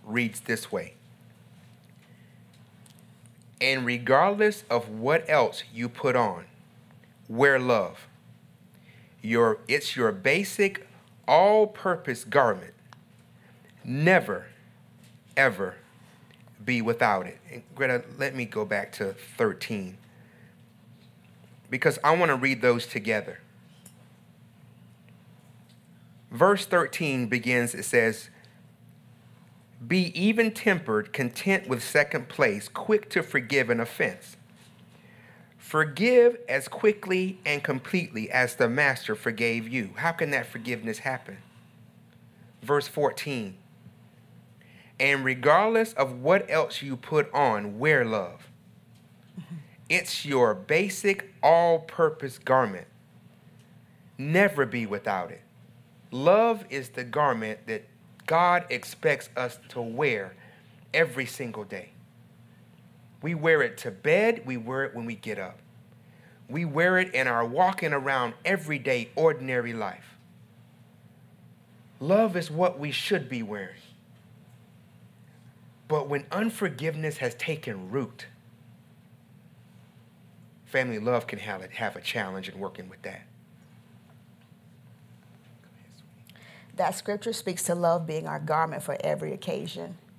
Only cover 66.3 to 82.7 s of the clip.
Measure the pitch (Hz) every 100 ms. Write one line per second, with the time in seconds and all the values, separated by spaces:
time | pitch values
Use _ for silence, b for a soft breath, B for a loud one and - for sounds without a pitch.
66.3 | b - 143 170 143 180 185 185 131 127
67.3 | 117 117 139 185 185 160 143 135 131 120
68.3 | 113 170 196 151 143 123 123 113 147 160
69.3 | 151 131 127 117 113 101 - - - -
70.3 | - - - - - - _ - - -
71.3 | - - - _ - - - 160 202 220
72.3 | 180 156 156 180 135 147 135 - 185 123
73.3 | 127 107 104 92 - - - _ - -
74.3 | - - - - - - - - - -
75.3 | - - - - - - 151 135 147 147
76.3 | 185 220 226 190 123 160 156 156 147 123
77.3 | - - 151 - 98 92 135 120 - -
78.3 | - - - - - _ - _ - _
79.3 | - - - - - - - - _ -
80.3 | - - - - 135 127 107 113 120 -
81.3 | 101 101 95 92 - 107 - - 117 98
82.3 | 95 95 95 95